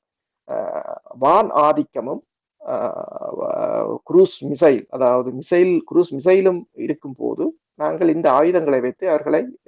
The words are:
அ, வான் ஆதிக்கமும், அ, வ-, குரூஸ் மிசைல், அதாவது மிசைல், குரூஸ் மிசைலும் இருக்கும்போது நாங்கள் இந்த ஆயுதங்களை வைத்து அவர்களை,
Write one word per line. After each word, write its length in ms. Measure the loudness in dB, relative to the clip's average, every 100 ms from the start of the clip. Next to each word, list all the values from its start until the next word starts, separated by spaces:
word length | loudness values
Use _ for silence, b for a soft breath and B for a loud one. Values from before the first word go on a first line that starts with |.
| _ _ _ _ -10
அ, 320 | -8 -6 -8 -10 -14 -14 -2
வான் 320 | 2 4 2
ஆதிக்கமும், 680 | 2 2 2 -2 -6 -8 -10 -14 _ _ _ -8
அ, 80 | -6 -6 -8 -12 -12 -10 -8
வ-, 560 | -6 -4 -4 -4 -4 -8
குரூஸ் 340 | 0 4 4 0
மிசைல், 460 | -6 2 2 2 -2
அதாவது 420 | -2 2 2 -2
மிசைல், 500 | -8 0 2 4 0 0
குரூஸ் 160 | 0 0
மிசைலும் 520 | 0 2 4 4 0 -6
இருக்கும்போது 840 | -10 -8 -8 -10 -8 -6 -4 -4 -6 _
நாங்கள் 400 | -6 -4 0 0
இந்த 160 | 2 4
ஆயுதங்களை 500 | 4 4 2 2 0
வைத்து 280 | 0 -4 -2
அவர்களை, 500 | -2 0 -2 -2 -10